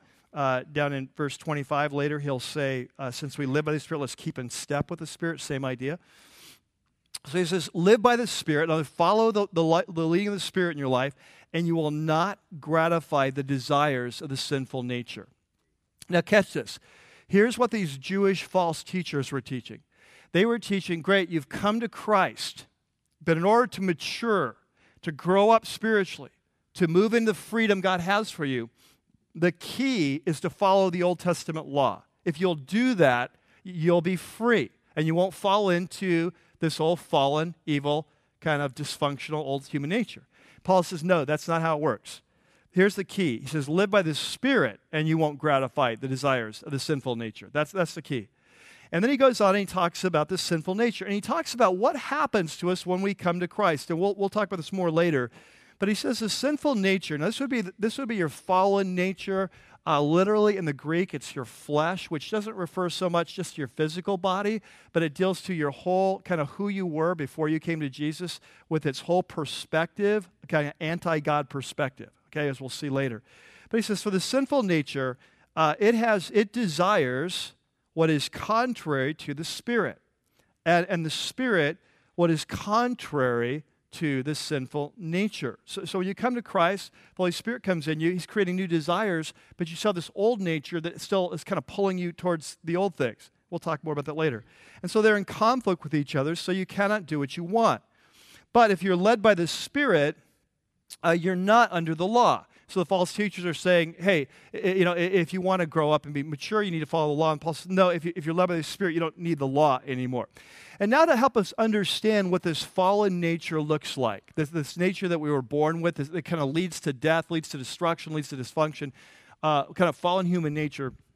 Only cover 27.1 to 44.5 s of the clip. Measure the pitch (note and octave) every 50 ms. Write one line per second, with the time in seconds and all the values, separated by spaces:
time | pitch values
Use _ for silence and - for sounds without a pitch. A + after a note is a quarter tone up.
27.1 | A3 A#3+ A3+ G#3+ F#3+ - - - G#3+ A3+ A3+ G#3 G3+ G3 F3+ F#3+ F#3 F3+ E3+ F#3
28.1 | G3+ G3+ F3+ - - - D3+ C#3 C3 A#2+ A2+ A#2 _ _ _ _ _ _ _ _
29.1 | _ _ _ _ - D#3+ E3 F3+ E3+ - - - - - C4 C4+ B3+ G#3 D#3 C#3
30.1 | C3+ D3+ - - D#3 - - E3+ - - G3+ F#3+ F#3+ G3 F#3+ F#3 E3+ F3+ F3 F3+
31.1 | F3+ - - F3+ E3+ - - - D#3 D#3+ C#3+ C#3 C#3 C#3+ C3+ A2+ F#2+ - _ _
32.1 | _ _ - - D3 D#3 F#3+ F#3 E3+ D3+ C3 - F#3+ A3 B3 B3+ A#3+ F3+ D#3 C3+
33.1 | B2 A#2+ B2 - _ _ _ _ _ _ - F#3 F3+ E3 D#3 E3+ F3 F3 D#3+ F#3
34.1 | F#3 E3+ - - - - A3 A#3+ A#3 G3 B2 - _ _ _ _ - D#3 D#3 D#3+
35.1 | D#3+ F3 F#3 F#3+ - - - G3 G3 G#3+ G#3 F#3+ F3 F3 F#3 - - - G3 F#3
36.1 | E3+ E3 E3 F3+ - _ _ _ _ - E3 D#3+ - - D#3 D#3+ F3 - - -
37.1 | - D3 C#3 C#3 D3 D3+ D#3+ F3 E3 _ - D#3+ D3 C#3+ C3+ D3 D3 D3+ C#3+ _
38.1 | _ _ _ _ _ _ - D#3+ D3+ C#3+ D3 C#3 B2+ - D3 - - - D3+ C#3+
39.1 | C#3 B2+ - - D#3 D3+ D3+ C3+ C#3 C#3 C3+ - - D3 C#3+ D3+ F#3 B3 A3 -
40.1 | - - - _ _ _ _ - - - - - F#3+ F#3 E3 - F#3+ D#3 D#3 F3+
41.1 | F3+ E3 C#3 C3+ D3+ D3+ - E3+ E3+ E3 E3 E3 D#3 D3 D3+ D3 A2 G2+ - -
42.1 | - - _ _ _ _ _ _ _ _ _ _ - F3+ F#3+ G#3 G3 G3+ G3 -
43.1 | - G3 F#3+ D3+ A#2 - C#3+ B2+ D#3 D#3 C3+ C#3 D#3 F3+ G3+ G3+ G#3 G3+ F3+ D#3+
44.1 | D3 - - - - - - C4+